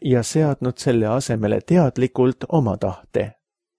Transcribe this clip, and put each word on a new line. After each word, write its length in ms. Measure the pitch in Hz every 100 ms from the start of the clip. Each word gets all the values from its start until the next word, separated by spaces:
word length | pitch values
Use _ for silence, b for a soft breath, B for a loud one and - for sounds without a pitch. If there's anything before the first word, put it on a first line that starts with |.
ja 200 | 139 123
seadnud 540 | 110 156 151 135 123 -
selle 300 | 139 117 107
asemele 540 | 123 135 113 107 107
teadlikult 840 | - 180 139 123 127 - 127 - -
oma 280 | 165 113 90
tahte. 640 | 101 - - - 104 - _ _ _